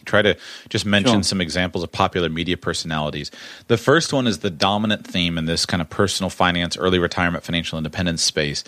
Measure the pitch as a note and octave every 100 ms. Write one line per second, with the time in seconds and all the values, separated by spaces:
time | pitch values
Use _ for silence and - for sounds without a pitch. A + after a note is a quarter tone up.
0 | - G#2 G#2 F2 - - - A2 G2+ G2+
1 | G2+ G#2+ F#2 G2 E2+ E2 F2+ F#2 E2 -
2 | F#2 F#2 E2 D#2+ E2 F2 - E2+ E2+ D#2
3 | D2+ D2+ C#2+ - - - - A2+ - D#3
4 | - C#3+ B2 G2+ G2+ D#2 G2 G#2 G#2+ G#2
5 | - F#2 F2 E2 D#2+ E2 - F2+ D#2+ -
6 | G2+ - F#2 - F2+ F2 E2+ - F#2 F#2
7 | E2+ - F2 E2 - E2+ E2 D#2+ D#2 -
8 | F2 E2 - - D2 C#2